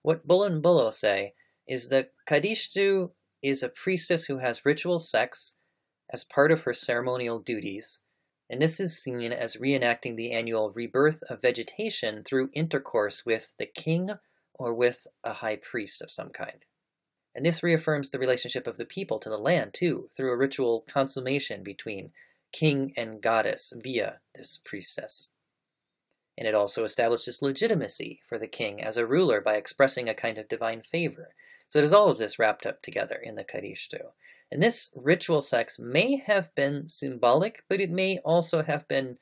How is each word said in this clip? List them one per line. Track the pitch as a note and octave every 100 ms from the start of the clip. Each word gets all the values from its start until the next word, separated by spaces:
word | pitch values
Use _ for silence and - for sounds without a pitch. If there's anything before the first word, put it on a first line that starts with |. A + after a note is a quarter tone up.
what | D3+ E3 D3
Bulow | F3+ G3+
and | D#3
Bulow | E3 E3+ A2+
say | - G#2+ G2 G2+ _ _ _ -
is | C3 B2+
that | C3+ B2+ _ -
Kadishtu | D3+ G3 A3 - G3 G3 G3 F3 _ _ _
is | C3+ C3+
a | B2
priestess | - F#3+ F#3 - E3 -
who | C3
has | B2+ A#2
ritual | C#3 D3+ F3+ F3
sex | - A2 B2+ - - - _ _ _ _ -
as | -
part | - - D3+
of | D#3+
her | C3
ceremonial | A#2 - A#2+ B2+ B2+ A#2 A2+
duties, | A2+ A2 G#2 G2 - - _ _ _ _ -
and | B2
this | D#3+ D#3+
is | F#3 -
seen | C3+ B2 A#2
as | B2 A#2 A2
reenacting | C3 C3+ A#2+ A#2 B2 A2+
the | A#2
annual | A#2 A#2 A2+ G#2+
rebirth | A2 A#2 B2+ D3+ D#3 -
of | A#2+
vegetation | B2 B2 A2+ - A3 - A#2 G#2+
through | - C3+ C3+
intercourse | D3 E3 C#3+ - A2+ G#2 - A#2+
with | A2 - -
the | A#2
king | - D#3+ E3+ F#3 G#3 _ _ _
or | - A#2+
with | A#2 B2 B2 - _
a | A#2
high | G#2 A2+ G#2+
priest | - A#2+ G2+ -
of | -
some | - -
kind. | - - - _ _ _ _ _ _ _
And | -
this | D#3 E3
reaffirms | F3 D#3+ D#3+ D3 C#3
the | C3
relationship | C3 B2 B2 B2 A#2+
of | A2+
the |
people | A#2 - F#3+ A2
to | A2
the | G#2+
land, | B2 E3+ G2+
too, | - F3 B2+ - -
through | C3
a | A#2+
ritual | C3+ C3+ B2 A#2 -
consummation | C#3+ C3+ C3+ B2+ C#3 - G2+
between | F#2+ G2 A2 G2 - _ _ _ _
king | - D#3 C#3 C3+ B2
and | A2+ G#2+
goddess | A2+ A2+ G#2 - - A#2+
via | B2+ A#2+ G2+ - _
this | - - -
priestess. | - G2+ - - G#2+ - - _ _ _ _ _ _ _ _ _ _ -
And | A2+
it |
also | G#2+ G2+ -
establishes | A2 - A#2 A#2 - -
legitimacy | C#3 C3+ A3+ F#3+ G#2 - - - -
for | A2+
the | A2
king | - A2 G#2
as | A2 A2+
a | A#2
ruler | D3+ F3 G#2
by | G#2+ G#2+
expressing | - - C3+ - A#2
a |
kind | G#2+ A#2 A2
of | G#2
divine | A2 A2+ A2+
favor. | - E3+ D#3+ - - _ - - -
So | D3+
there's | D3+
all | G3+ G3+
of | -
this | G#2+ -
wrapped | A2 -
up | A2+ -
together | - G2+ A2 -
in | A#2
the | G#2
Kadishtu. | G2+ G#2 G2+ G2+ - - - _ - - -
And | C3+
this | A3 - -
ritual | C3 C3 F3 - D3+
sex | - A#2+ A2+ -
may | A#2+ C#3+ A#3+ C#4
have | G#3+ G3+ E3
been | - C#3 C#3+ D#3+
symbolic, | - C#3 B2 A#2+ C#3 G#3 - -
but | G3
it | F#3
may | F3 F#3+ F#3
also | D3+ E3+ E3 D#3+
have | D#3+ D3 -
been | C#3 C3 B2